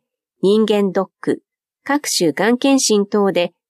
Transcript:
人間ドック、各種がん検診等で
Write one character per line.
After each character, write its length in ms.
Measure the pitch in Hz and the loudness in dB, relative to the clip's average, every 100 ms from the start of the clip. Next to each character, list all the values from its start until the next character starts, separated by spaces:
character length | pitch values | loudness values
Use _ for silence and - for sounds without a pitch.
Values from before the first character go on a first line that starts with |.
| _ _ _ - | _ _ _ -2
人 220 | 190 214 | 0 2
間 260 | 214 208 196 | 2 0 0
ド 120 | 190 | -2
ッ 40 | 185 _ | -4 _
ク、 220 | - - _ _ _ _ | -6 -6 _ _ _ _
各 240 | - 285 - | -4 -4 -2
種 240 | - 170 | -2 -2
が 180 | - 208 | 0 0
ん 60 | 247 | 2
検 260 | 277 269 | 2 0
診 240 | - 214 196 | 2 0 0
等 240 | 208 196 | 0 0
で 220 | 175 175 _ | 0 -4 _